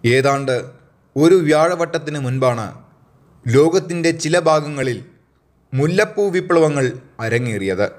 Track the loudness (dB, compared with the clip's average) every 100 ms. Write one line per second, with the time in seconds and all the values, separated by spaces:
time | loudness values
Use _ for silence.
0 | 2 2 2 0 -2 -4 -6 -20 _ _
1 | _ 2 4 4 4 2 2 0 -4 -4
2 | -6 -6 -4 0 0 0 -8 -14 -20 _
3 | _ _ _ _ 0 4 4 2 -2 -2
4 | -2 -2 -2 0 2 0 -2 -6 -6 -6
5 | -12 _ _ _ _ _ _ -2 0 0
6 | -2 0 -2 -2 0 2 2 0 -4 -4
7 | -18 -10 -4 -2 -2 -4 -4 -2 -2